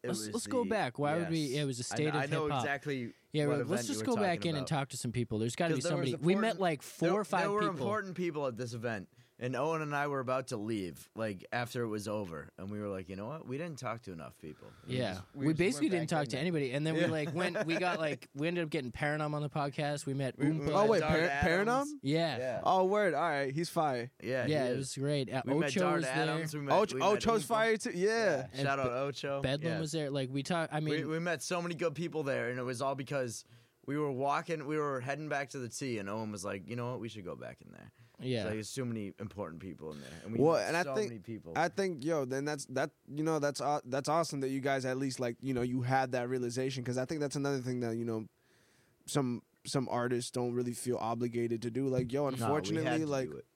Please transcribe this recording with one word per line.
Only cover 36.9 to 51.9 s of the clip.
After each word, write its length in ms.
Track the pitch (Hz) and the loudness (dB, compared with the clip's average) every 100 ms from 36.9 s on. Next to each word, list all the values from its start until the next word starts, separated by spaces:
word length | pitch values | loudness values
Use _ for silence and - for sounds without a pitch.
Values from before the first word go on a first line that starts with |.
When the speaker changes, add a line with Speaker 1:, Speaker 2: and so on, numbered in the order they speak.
Speaker 1:
what? 100 | 123 | -6
We 80 | 113 | -8
should 160 | 104 87 | -8 -8
go 100 | 67 | -8
back 220 | 60 64 50 | -10 -12 -18
in 60 | |
there." 180 | 50 50 _ - - | -18 -20 _ -20 -8
Speaker 2:
Yeah. 160 | 127 120 | -2 0
Speaker 1:
It's 80 | 98 | 0
like, 80 | |
there's 200 | 110 104 | -4 -6
too 120 | - 123 | -4 -4
many 260 | 113 101 - | -4 -6 -8
important 400 | 104 98 90 80 | -8 -6 -6 -6
people 300 | 92 76 78 | -10 -8 -10
in 80 | 73 | -10
there, 100 | 65 80 | -12 -12
and 80 | 101 | -4
we 60 | 117 | 4
Speaker 3:
Well, 140 | 147 | 6
Speaker 1:
met 140 | 147 98 | 6 2
Speaker 3:
and 80 | 165 | 0
I 60 | |
Speaker 1:
so 120 | 165 135 | 0 -2
Speaker 3:
think, 140 | 208 | -2
Speaker 1:
many 100 | 113 | -6
people. 320 | 87 107 82 82 | -10 -10 -4 0
Speaker 3:
I 100 | 170 | 0
think, 380 | - 190 156 143 | 2 -2 -2 0
yo, 180 | 160 | 0
then 220 | 131 131 143 | 0 -2 -2
that's, 200 | 147 - | -4 -4
that, 240 | 127 151 _ - | -2 -2 _ -10
you 100 | 143 | -2
know, 160 | 156 156 | 0 2
that's 200 | 143 139 | 0 0
aw-, 220 | 139 147 123 | 0 0 0
that's 220 | 131 139 | -2 2
awesome 320 | 160 160 143 | 2 2 0
that 80 | 135 | -2
you 120 | 135 | 0
guys 240 | 135 135 127 | 2 2 0
at 120 | 127 | 0
least, 220 | 139 127 | -2 0
like, 160 | 120 117 | -2 -2
you 120 | 131 | -2
know, 100 | 123 | 0
you 180 | 123 127 | 2 0
had 320 | 123 135 131 | 2 2 4
that 160 | 123 120 | 0 0
realization, 560 | 127 120 120 131 131 120 | 0 0 0 -2 -2 -2
'cause 120 | 123 | -2
I 60 | |
think 160 | 127 156 | -2 -2
that's 160 | 143 143 | -2 0
another 220 | 139 135 | 0 0
thing 220 | 123 123 | -2 -2
that, 160 | 117 113 | -2 -2
you 80 | 117 | -2
know, 220 | 110 110 _ _ _ _ _ _ _ - | -2 -6 _ _ _ _ _ _ _ -2
some, 340 | 151 127 120 _ _ - | 0 0 -2 _ _ -2
some 240 | 143 127 | -2 0
artists 420 | 123 120 123 120 | 0 2 0 0
don't 220 | 127 123 | -2 0
really 200 | 120 123 | 0 -2
feel 240 | 117 123 123 | -2 -2 0
obligated 680 | 110 117 123 117 117 117 | 0 0 0 0 0 0
to 80 | 117 | -2
do. 160 | 117 | 0
Like, 260 | 135 | 2